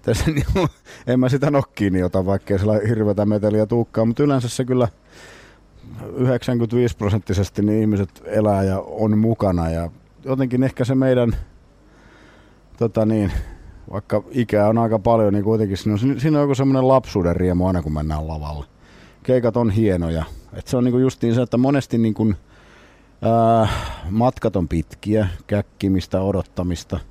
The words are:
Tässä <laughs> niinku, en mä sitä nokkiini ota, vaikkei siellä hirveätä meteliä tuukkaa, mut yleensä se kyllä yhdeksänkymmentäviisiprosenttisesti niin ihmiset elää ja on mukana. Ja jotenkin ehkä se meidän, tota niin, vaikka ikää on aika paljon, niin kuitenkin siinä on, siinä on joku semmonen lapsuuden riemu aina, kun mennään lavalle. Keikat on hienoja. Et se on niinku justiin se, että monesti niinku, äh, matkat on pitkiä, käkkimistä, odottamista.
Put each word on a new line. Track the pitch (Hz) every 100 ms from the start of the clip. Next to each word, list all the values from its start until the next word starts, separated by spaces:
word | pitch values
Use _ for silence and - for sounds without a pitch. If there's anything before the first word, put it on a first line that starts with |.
Tässä | - 110 165
<laughs> |
niinku, | 147 - 196 170 - - - -
en | 127
mä | 127
sitä | 135 139
nokkiini | 143 - - 101 92
ota, | 90 95 92
vaikkei | 98 - 98
siellä | 104 107 107
hirveätä | 110 104 98 104
meteliä | 104 104 107 107
tuukkaa, | 120 113 -
mut | 113 117
yleensä | 147 135 120
se | -
kyllä | 123 127 117 - _ - - - - - _ - - - - -
yhdeksänkymmentäviisiprosenttisesti | 127 120 - 123 110 120 120 - 104 104 - 98 95 -
niin | 104 107
ihmiset | 107 101 98 -
elää | - 104 107 98
ja | 95 95
on | - 80 107 107
mukana. | 110 113 101 87 82
Ja | 82 85 - _ _
jotenkin | 135 131 131 123
ehkä | 131 -
se | 123
meidän, | 131 131 123 120 - - - _ _ _ _ - - - - - _ _ -
tota | 117 113 107
niin, | 110 98 - - - - - -
vaikka | 98 - 107 -
ikää | 131 117 104 104
on | 113
aika | 113 110
paljon, | 104 113 104
niin | 101
kuitenkin | 101 113 104 98
siinä | 110
on, | 104 127 139
siinä | 151 151
on |
joku | 143
semmonen | 131 135 135 127
lapsuuden | 131 - 107 87 82
riemu | 90 90 92
aina, | 92
kun | 76
mennään | 76 76 78 78
lavalle. | 78 73 76 - _ - - - _
Keikat | - 127 117 113
on | 117
hienoja. | 101 107 90 85 80 80 - -
Et | 90 -
se | 127
on |
niinku | 123 123
justiin | 131 - 117
se, | 117
että | 120 117
monesti | 131 143 - 117
niinku, | 113 104 110 92 _ - - - - _ _ _ 110 113 113 113
äh, | 107 - - - 90
matkat | 107 123 - 113 98
on | 85
pitkiä, | 85 - - - 107 101 - -
käkkimistä, | 104 - _ 98 95 - 95
odottamista. | 95 95 - - 90 87 - 92 -